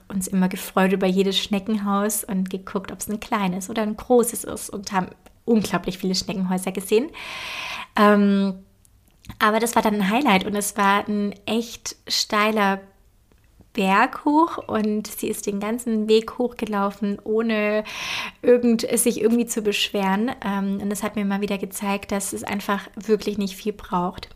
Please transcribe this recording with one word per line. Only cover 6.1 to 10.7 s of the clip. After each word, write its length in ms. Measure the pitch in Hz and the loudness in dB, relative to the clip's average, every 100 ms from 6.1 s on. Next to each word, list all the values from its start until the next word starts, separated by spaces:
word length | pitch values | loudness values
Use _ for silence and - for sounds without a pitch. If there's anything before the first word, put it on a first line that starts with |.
| 185 | -2
Schneckenhäuser 560 | - 185 185 185 190 | -4 -4 -2 -2 -2
gesehen. 380 | 190 190 214 302 - - - - - - - - - | -6 2 2 2 -6 -14 -12 -10 -10 -10 -10 -4 4
Ähm, 600 | 208 208 202 196 196 190 - _ _ _ _ _ - - | 6 6 6 4 2 -2 -14 _ _ _ _ _ -20 0
aber 200 | 220 220 | 2 2
das 160 | 226 - | 2 2
war 60 | |
dann 140 | 220 208 | 2 2
ein 140 | 190 | 2
Highlight 360 | 226 294 190 190 | 2 4 4 2
und 100 | 202 | -2
es 220 | 202 | -2